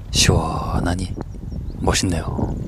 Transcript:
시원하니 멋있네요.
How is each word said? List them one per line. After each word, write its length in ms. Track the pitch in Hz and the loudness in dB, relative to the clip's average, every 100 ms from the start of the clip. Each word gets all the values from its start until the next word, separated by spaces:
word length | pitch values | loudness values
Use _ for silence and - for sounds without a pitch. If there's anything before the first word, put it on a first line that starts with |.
| - | -4
시원하니 1040 | - - 92 - - - - 87 90 90 - - - - - - - | 4 6 6 2 -2 -2 0 0 0 -2 -6 -8 -10 -8 -8 -8 -2
멋있네요. 760 | 92 - 95 82 - - - - | 0 2 2 0 -2 -2 -2 -2